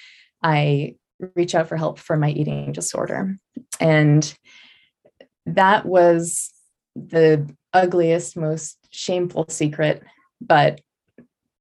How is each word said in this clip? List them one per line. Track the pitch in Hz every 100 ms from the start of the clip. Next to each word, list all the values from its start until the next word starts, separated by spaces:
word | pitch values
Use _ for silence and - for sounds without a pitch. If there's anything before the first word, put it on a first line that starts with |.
| - _ _ _
I | 165 147 147 143 151 - _ _ 185
reached | 175 175
out | 170 165
for | 160
help | 151 -
for | - 156
my | 147
eating | 147 147 143 143
disorder. | 147 - - - - 190 196 _ - - -
And | 165 156 151 151 147 - _ - - _ _ _ _ _ _ _ 170
that | 170 190 214
was | 175 180 175 170 170 - - _ _ _ _ -
the | - 165 160 151 147 - _
ugliest, | 185 180 180 165 170 170 175
most | 156 160 - - _
shameful | - - 180 175 156 165
secret, | - 151 147 151 - - _ _ _
but | - 151 143 147 _ _ _ _ _ _ _ _